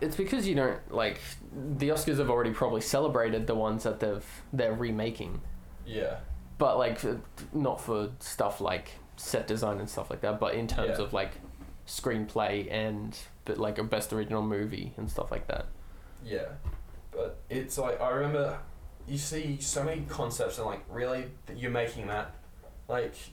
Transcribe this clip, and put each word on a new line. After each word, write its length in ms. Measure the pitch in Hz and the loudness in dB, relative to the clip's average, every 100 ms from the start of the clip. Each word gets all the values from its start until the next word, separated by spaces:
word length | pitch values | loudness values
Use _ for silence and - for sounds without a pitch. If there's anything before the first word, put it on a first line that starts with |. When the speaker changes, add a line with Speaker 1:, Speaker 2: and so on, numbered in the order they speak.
Speaker 1:
it's 160 | 156 151 | 0 2
because 320 | 196 262 196 | 2 2 4
you 80 | 139 | 4
don't, 240 | 131 - - | 4 2 -2
like, 300 | 113 107 - - - - | 2 2 0 -6 -12 -10
the 380 | 143 139 131 143 | -6 -2 2 4
Oscars 280 | 156 - 139 | 4 4 4
have 120 | 127 | 6
already 200 | 120 117 | 6 4
probably 300 | 110 123 113 | 4 4 4
celebrated 680 | - 139 147 120 113 110 110 | 4 4 6 6 4 4 2
the 80 | |
ones 300 | 110 110 110 | 4 2 2
that 160 | 117 110 | 0 2
they've, 420 | 107 104 - - - | 2 0 -4 -12 -4
they're 200 | 131 113 | 2 4
remaking. 680 | 113 120 107 113 - - - - - - - | 4 2 2 0 -2 -4 -4 -4 -6 -8 -12
Speaker 2:
Yeah. 360 | - 107 - - - - - - | -6 -2 0 -2 -4 -6 -6 2
Speaker 1:
But, 200 | 135 127 | 6 6
like, 260 | 120 117 | 4 2
f-, 140 | - 123 - - - | 0 -2 -4 -12 -4
not 280 | 156 131 - | 2 2 2
for 300 | - 107 104 - | 2 2 2 -4
stuff 420 | - - 104 - | -4 0 0 2
like 380 | 92 95 - - - - | 0 0 -2 -12 -16 -12
set 300 | - 120 - | 0 0 2
design 320 | 110 110 101 | 2 2 0
and 100 | 107 | -2
stuff 220 | - - | -4 -4
like 120 | - | -2
that, 180 | 104 107 | 0 2
but 140 | 107 | 2
in 120 | 113 113 | 2 2
terms 320 | 123 107 - | 2 2 2
Speaker 2:
Yeah. 60 | |
Speaker 1:
of, 80 | 101 | 0
like, 260 | 98 98 - - - - - - | 0 -2 -4 -12 -14 -14 -14 -8
screenplay 800 | - 131 110 107 113 104 104 101 | -4 0 0 0 0 2 2 0
and, 440 | 110 110 104 107 - - - | 0 0 0 -4 -8 -12 -8
but, 140 | - 107 | -2 0
like, 200 | 107 107 | 2 0
a 60 | |
best 280 | 110 107 104 | 2 0 2
original 300 | 110 104 107 | 0 2 2
movie 520 | 107 101 107 - - - | 2 2 0 -2 -6 -4
and 120 | 104 | -2
stuff 220 | - - | 0 0
like 160 | - - | -2 0
that. 200 | - - - - - - - | -2 -2 -6 -10 -14 -14 -12
Speaker 2:
Yeah. 220 | 117 98 - 143 - - - - - | -6 -4 -4 -4 -4 -6 -8 -12 -8
But 260 | - - - - | -4 -2 -4 -6
it's 300 | 131 131 - | -4 -2 0
like, 220 | 131 - | 0 2
I 100 | 127 | 2
remember 480 | 135 147 147 139 - - - - - - | 2 4 4 2 0 -6 -10 -14 -12 -6
you 120 | 143 | -4
see 420 | - 156 151 139 | -2 -2 -2 -2
so 240 | - 143 | 0 0
many 180 | 151 156 143 | 0 0 -2
concepts 500 | - 120 - 113 - | -2 -2 0 -2 0
and, 80 | 110 | -2
like, 140 | 98 - | -4 -6
really, 420 | 117 123 127 127 - - | -2 0 0 -4 -10 -12
that 100 | 127 | -6
you're 120 | 123 | 0
making 380 | 120 117 117 104 | 2 0 -2 -4
that? 260 | 104 104 - - - - - - | -2 -4 -8 -16 -16 -16 -12 -2
Like, 260 | 123 117 - - | 0 0 -4 -14